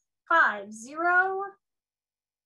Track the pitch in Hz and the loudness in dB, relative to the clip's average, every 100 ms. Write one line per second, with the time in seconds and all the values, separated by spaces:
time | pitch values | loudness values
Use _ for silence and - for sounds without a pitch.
0 | _ _ - 330 247 208 202 220 240 311 | _ _ 0 2 2 0 -10 -16 -12 -2
1 | 349 359 381 381 392 392 _ _ _ _ | 2 2 2 -2 -8 -14 _ _ _ _
2 | _ _ _ _ | _ _ _ _